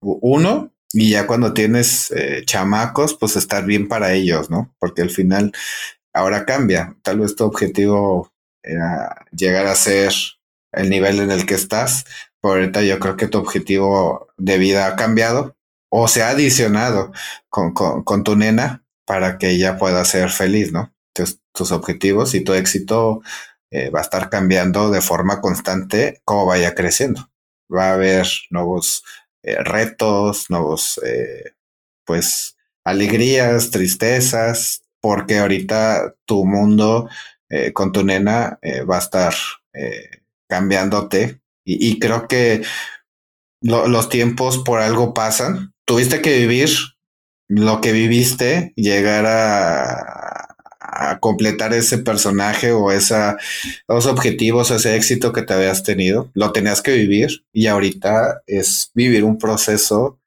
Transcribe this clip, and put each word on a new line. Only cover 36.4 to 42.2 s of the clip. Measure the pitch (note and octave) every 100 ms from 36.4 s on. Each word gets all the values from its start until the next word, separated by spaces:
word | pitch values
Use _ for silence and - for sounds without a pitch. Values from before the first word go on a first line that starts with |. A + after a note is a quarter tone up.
| F#2+
mundo, | G2+ G#2 G#2+ G#2+ A2+ A#2 - - _ _
eh, | D2+ B1
con | - G2
tu | F#2+ G2
nena, | F#2+ G2+ A2+ A2+ -
eh, | - B1+
va | F2 F2+
a |
estar, | - F#2 F2 E2 - - _
eh, | - C2 A1 - - _ _ _
cambiándote. | F#2 F#2+ G2 F#2+ G#2 G2+ F#2+ A#2+ - _ _ -
Y, | F2+ A2+
y | A2
creo | A2+ A2+